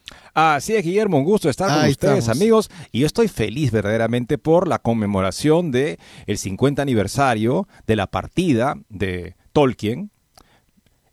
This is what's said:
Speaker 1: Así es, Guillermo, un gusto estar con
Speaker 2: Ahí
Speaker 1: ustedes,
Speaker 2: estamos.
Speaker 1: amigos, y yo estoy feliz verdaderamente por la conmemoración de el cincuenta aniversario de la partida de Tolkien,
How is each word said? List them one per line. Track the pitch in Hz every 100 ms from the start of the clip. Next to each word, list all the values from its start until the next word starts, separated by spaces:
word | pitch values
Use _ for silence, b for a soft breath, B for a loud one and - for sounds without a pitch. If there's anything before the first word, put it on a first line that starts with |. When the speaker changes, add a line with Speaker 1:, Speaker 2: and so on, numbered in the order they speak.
| B B B
Speaker 1:
Así | - 160 143 196
es, | 220
Guillermo, | 165 196 214 151
un |
gusto | 147 214 151
estar | - 185
con | 151
Speaker 2:
Ahí | 151
Speaker 1:
ustedes, | 139 147 135
Speaker 2:
estamos. | 117 113
Speaker 1:
amigos, | 220 220 - B B
y | 110
yo | 151
estoy | - 226
feliz | - 107 120 135
verdaderamente | 107 101 113 113 123 120 147
por | 156 165 180
la | 113
conmemoración | 120 117 101 98 95 - 147 160 175
de | 123 151 170 B B -
el | 104
cincuenta | 101 95 135 143
aniversario | 139 113 95 131 135 110 113 160 - b -
de | 107
la | 95
partida | 95 - - 185 113 135 208 -
de | 98 95 90 87 - _
Tolkien, | 151 135 - 104 131 208 _ _ _ b b b _ _ _ _